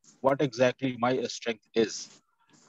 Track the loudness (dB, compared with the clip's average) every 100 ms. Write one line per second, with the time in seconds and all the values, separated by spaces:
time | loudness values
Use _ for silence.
0 | _ _ 0 2 0 2 2 2 -4 -2
1 | 0 0 -2 -6 -6 -8 _ 0 0 0
2 | -14 -20 _ _ _ _